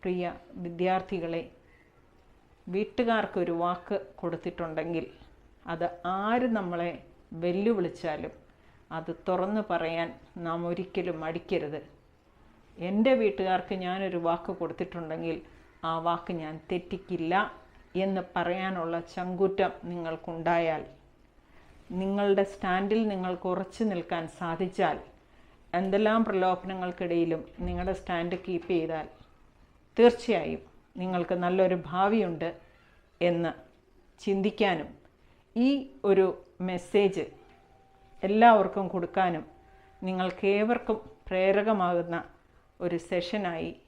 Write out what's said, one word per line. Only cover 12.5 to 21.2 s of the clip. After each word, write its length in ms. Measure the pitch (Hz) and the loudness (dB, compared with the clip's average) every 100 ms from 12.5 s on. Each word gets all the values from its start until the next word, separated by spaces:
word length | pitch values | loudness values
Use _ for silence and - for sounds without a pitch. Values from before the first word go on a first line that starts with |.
| - _ - 175 | -20 _ -10 -2
എൻ്റെ 240 | 202 233 262 | 2 4 6
വീട്ടുകാർക്ക് 540 | 214 196 190 185 180 190 180 | 2 0 0 0 0 -4 -4
ഞാനൊരു 340 | 185 190 175 170 | -4 -2 -2 0
വാക്ക് 260 | 170 170 175 | -2 -4 -6
കൊടുത്തിട്ടുണ്ടെങ്കിൽ 760 | 165 165 175 175 160 165 165 160 - - - _ 165 | -6 -6 -8 -8 -8 -6 -6 -6 -10 -20 -20 _ -4
ആ 20 | 165 160 | -2 0
വാക്ക് 260 | 170 - 175 | -2 -4 -6
ഞാൻ 100 | 156 156 - | -6 -10 -4
തെറ്റിക്കില്ല 640 | 180 175 190 - 175 160 185 208 - - - - 175 190 | -6 -4 -10 -6 -4 0 0 0 -6 -20 -20 -8 -2 -2
എന്ന് 180 | 190 180 185 | -2 -4 -4
പറയാനുള്ള 600 | 175 180 190 185 165 170 165 | -2 -2 -4 -4 -4 -4 -6
ചങ്കൂറ്റം 600 | - 180 180 190 196 180 - 170 | -8 -6 0 0 2 -2 -2 -10
നിങ്ങൾക്കുണ്ടായാൽ, 920 | 175 165 160 - 165 165 170 165 156 - - - _ | -8 -6 -8 -8 -4 2 2 2 -2 -6 -18 -20 _